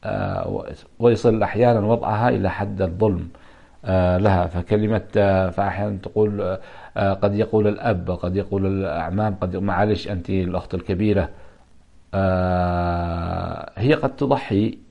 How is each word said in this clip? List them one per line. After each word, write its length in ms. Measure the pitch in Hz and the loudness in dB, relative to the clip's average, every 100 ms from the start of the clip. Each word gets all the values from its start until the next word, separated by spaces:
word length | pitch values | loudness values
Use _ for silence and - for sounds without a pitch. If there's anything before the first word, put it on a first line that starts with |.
آه، 600 | - 98 95 95 - - - - - - | -6 -4 -4 -4 -4 -6 -8 -14 -18 2
ويصل 440 | 117 110 120 110 | 4 4 4 4
أحيانًا 440 | 101 101 120 113 104 | 2 4 4 4 2
وضعها 420 | 117 - 107 120 | 2 2 2 2
إلى 220 | 113 95 | 2 0
حد 320 | - 101 98 | -2 -6 -2
الظلم، 460 | 92 87 107 90 82 - - - - - | -2 2 0 0 -6 -14 -20 -20 -20 -14
آه، 340 | - 92 90 90 | 0 2 4 4
لها. 280 | 104 95 87 | 4 4 2
فكلمة، 560 | 87 - 107 107 107 - 107 | -2 -2 0 2 -2 0 2
آه، 340 | 98 95 92 | 4 4 2
فأحيانًا 480 | 87 98 95 101 95 | 0 -2 -2 -4 -6
تقول، 560 | - - 107 101 92 95 - - - - | -6 0 0 0 -4 -6 -10 -20 -10 -2
آه، 160 | 101 | 0
قد 220 | 95 101 | 2 0
يقول 340 | 101 110 110 104 | 0 2 2 2
الأب، 420 | 104 120 95 87 | 0 -2 -2 -2
قد 260 | 90 90 92 | -4 -2 -2
يقول 300 | 95 98 95 | -2 -2 0
الأعمام، 680 | 98 95 80 82 92 107 | 0 -2 -4 -4 -2 -2
قد 200 | 95 90 | -2 -4
يقول: 120 | 90 98 | -2 -2
"معلش 420 | 90 104 98 - | 0 0 0 -2
أنت 220 | 95 85 | -8 -2
الأخت 440 | 95 90 90 - | -2 0 -4 -4
الكبيرة". 540 | 92 - 90 107 98 82 - - - _ - _ - - | -8 -4 0 2 2 0 -8 -20 -20 _ -20 _ -20 -8
آه، 1600 | 98 95 92 92 90 87 87 87 87 87 85 87 87 87 82 - - | -2 0 2 2 2 0 0 0 -2 -2 -4 -4 -6 -6 -8 -12 -2
هي 180 | 117 | 2
قد 220 | 151 135 131 | 2 0 -2
تضحي 640 | 135 131 - 101 107 - - | 0 0 2 0 0 -4 -16